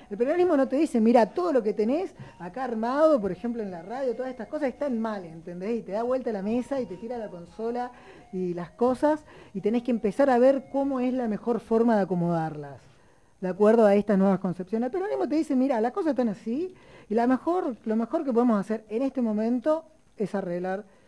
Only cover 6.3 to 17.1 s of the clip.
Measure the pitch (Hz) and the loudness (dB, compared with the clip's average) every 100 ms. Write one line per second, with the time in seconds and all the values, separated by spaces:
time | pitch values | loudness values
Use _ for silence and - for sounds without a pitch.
6.3 | 214 190 240 240 277 233 180 233 240 208 | -4 -2 -2 -2 -4 -6 -8 -10 -8 -10
7.3 | 175 170 - 226 240 247 247 - - - | -12 -16 -8 -6 -4 -6 -10 -20 -20 -10
8.3 | 185 180 175 170 - 240 254 294 302 - | -4 -4 -4 -8 0 0 2 2 0 -4
9.3 | - - 196 208 240 240 233 208 - 277 | -20 -14 -4 0 0 0 0 0 2 4
10.3 | 240 254 269 262 269 277 262 247 254 240 | 6 6 4 0 -2 -2 0 -2 -2 -2
11.3 | 208 - 233 - 226 233 220 190 180 170 | -4 -2 -4 0 2 4 4 2 0 0
12.3 | 165 160 151 143 135 - _ _ _ _ | 0 -2 -6 -12 -16 -20 _ _ _ _
13.3 | _ 185 180 208 226 214 202 202 196 190 | _ -6 2 6 8 6 6 4 4 4
14.3 | 190 190 165 175 220 247 349 392 415 339 | 2 0 -4 -4 -4 -2 -4 -4 -2 0
15.3 | 294 320 262 262 240 226 247 320 254 240 | 0 0 0 2 2 0 0 -2 0 0
16.3 | 196 - 247 370 - - - - | -2 -4 -4 -6 -10 -20 -18 -4